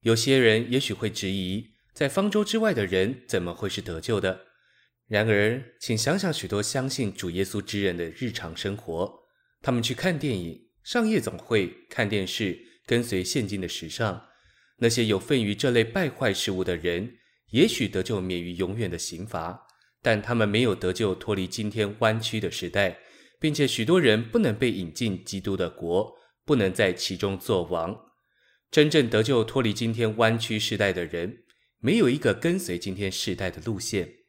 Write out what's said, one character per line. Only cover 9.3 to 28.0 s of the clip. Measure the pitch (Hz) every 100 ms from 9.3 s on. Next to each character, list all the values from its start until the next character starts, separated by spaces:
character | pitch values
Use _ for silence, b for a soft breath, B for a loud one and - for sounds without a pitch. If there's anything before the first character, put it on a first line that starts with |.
| b b b
他 | -
们 | 123
去 | 113
看 | 127 180 160
电 | 143 104
影、 | 85 80 _ _
上 | - 247 220
夜 | 214
总 | 117 87
会、 | - 113 90 - _
看 | - 101
电 | 101 92
视， | - 104 85 B B -
跟 | 120
随 | 117 98
现 | 92 147 104
今 | 98
的 | 90
时 | - 82
尚。 | - 110 90 b b b b b b
那 | 117
些 | 117 113
有 | 98
份 | - 139
于 | 104
这 | 101 139
类 | 117
败 | 113 190 160
坏 | - 123
事 | 98 -
物 | 92
的 | 92 85
人， | 85 87 110 b b b b
也 | 110 208
许 | - 101
得 | 95
救 | 90 107
免 | 92 90
于 | 87
永 | 87 90 107
远 | 101
的 | 82
刑 | - 82 104
罚， | 90 80 113 _ b b b
但 | - 107
他 | 101
们 | 117 107
没 | 104
有 | 123
得 | 92 92
救 | 92 107
脱 | 92 - 101
离 | 92
今 | - 104
天 | 107 101 101
弯 | 113 113
曲 | 113 110
的 | 92
时 | - 87
代， | 98 98 87 B B B B
并 | 156
且 | 151 139
许 | - 113
多 | 180
人 | 139 110 113
不 | 233
能 | 180 107
被 | 123
引 | 95 87
进 | 78 117 92
基 | - 98
督 | 95 95
的 | 87
国， | - 82 87 107 B B B
不 | - 143
能 | 98
在 | 92 101
其 | 87 - 92
中 | 101 95
作 | - 101
王。 | 82 87 82 107